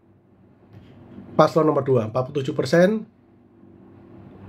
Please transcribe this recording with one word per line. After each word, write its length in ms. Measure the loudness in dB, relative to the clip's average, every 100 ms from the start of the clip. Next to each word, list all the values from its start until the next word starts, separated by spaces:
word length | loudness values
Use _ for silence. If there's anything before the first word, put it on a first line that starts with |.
| _ _ _ _ -20 _ _ -20 -20 -20 -20 -20 -12 2
paslon 320 | 2 4 0
nomor 160 | 0 0
dua, 240 | 0 0
empat 240 | -4 -6
puluh 80 | -6
tujuh 160 | -6 -6
persen. 480 | 0 4 4 2 -8 _ _ _ _ _ -20 -20 -20 -20 -20 -20 -20 -20